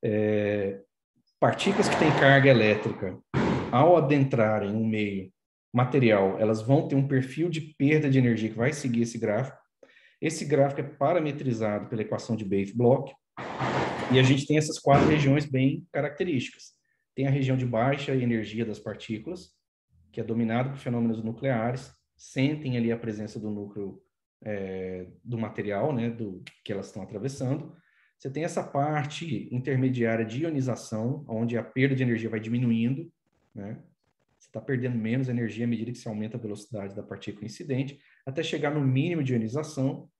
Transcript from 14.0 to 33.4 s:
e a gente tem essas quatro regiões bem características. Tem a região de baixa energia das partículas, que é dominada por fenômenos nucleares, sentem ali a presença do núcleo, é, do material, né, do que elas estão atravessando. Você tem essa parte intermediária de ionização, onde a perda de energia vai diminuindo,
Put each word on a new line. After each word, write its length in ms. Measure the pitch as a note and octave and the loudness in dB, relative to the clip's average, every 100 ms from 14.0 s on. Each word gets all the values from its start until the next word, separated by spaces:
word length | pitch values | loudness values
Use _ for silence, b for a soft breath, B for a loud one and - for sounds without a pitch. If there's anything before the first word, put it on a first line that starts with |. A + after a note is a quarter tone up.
| - | 2
e 60 | B2+ | 6
a 40 | |
gente 240 | C3 C#3 C#3+ | 6 4 4
tem 120 | D3+ | 0
essas 200 | D3+ - | 0 -2
quatro 300 | - C#3+ D#3 | 4 6 6
regiões 360 | D3+ C#3 C#3 | 4 4 2
bem 400 | D3+ C3 C3 E3 - | 2 2 2 0 -6
características. 840 | D#3 C#3+ - F#3 C#3 - - - _ _ _ _ | -4 -4 -4 -2 -2 -4 -10 -20 _ _ _ _
Tem 120 | - C3+ | -4 0
a 40 | |
região 260 | C#3 C3 C3 | 2 2 0
de 100 | B2+ | 0
baixa 480 | A#2 B2+ C#3+ - | 2 2 0 0
energia 500 | C3+ A#2+ A#2 G2+ A2 | 0 0 0 -2 -4
das 140 | A2 G2+ | -4 -6
partículas, 720 | - G2+ - G#2+ G#2+ F3+ - _ _ _ _ _ _ | -10 -12 -8 -8 -8 -12 -14 _ _ _ _ _ _
que 80 | - | -10
é 40 | |
dominada 440 | A2 A2+ A#2 A2+ C3 | -4 -2 0 0 -2
por 100 | - | -6
fenômenos 460 | - A#2+ A#2 A2 | -6 -2 -2 -2
nucleares, 680 | A2 A#2 C#3 A#2+ A#2 C3 - _ _ _ | -6 -4 -2 0 -2 -4 -10 _ _ _
sentem 600 | - - C3+ D3+ D3 B2 | -12 0 0 0 -4 -2
ali 160 | A#2 | 0
a 40 | A#2 | -2
presença 440 | A#2 G#2+ G#2+ - | -4 -6 -8 -8
do 100 | G#2+ | -8
núcleo, 500 | G#2 G2+ G#2 G2 - _ _ _ _ | -8 -8 -8 -10 -12 _ _ _ _
é, 640 | A2 G#2 F#2+ F#2+ F#2 F#2 F2+ - | -8 -6 -6 -6 -8 -8 -12 -16
do 120 | - A#2 | -8 -6
material, 560 | A2 - G#2 G2+ C3 | -6 -6 -4 -2 -2
né, 180 | C3 A#2 | 0 -2
do 340 | A2+ G#2+ F2+ - _ | -4 -8 -10 -16 _
que 100 | - | -8
elas 140 | G2 F#2+ | -8 -8
estão 160 | - | -12
atravessando. 720 | F#2+ G#2 A#2+ C3+ B2+ D3 - B B B B B | -12 -8 -8 -6 -4 -4 -6 B B B B B
Você 140 | C#3 | -10
tem 140 | C#3 | -6
essa 180 | E3 E3+ | -4 -4
parte 840 | F3+ D3 D3 D3+ C#3 - E3 A2+ - | -4 -2 0 0 -4 -8 -6 -6 -4
intermediária 720 | B2 C3 C3 C3 B2 A2+ A2+ | -6 -2 0 2 2 0 0
de 180 | A2+ A2+ | -2 -2
ionização, 840 | E3+ D3+ B2+ A2 - A2 A#2 D3+ - | -4 -2 -2 -4 -6 -4 -4 -4 -6
onde 320 | A2+ A#2 A#2 | -4 -2 -2
a 60 | |
perda 320 | A2 - C3+ C3 | -4 0 2 2
de 60 | |
energia 260 | B2 A2+ A2 | 0 0 -2
vai 80 | A2 | -4
diminuindo, 720 | A2+ A#2+ B2 A2+ A#2 C3+ - _ _ _ | -4 -2 2 2 0 -2 -8 _ _ _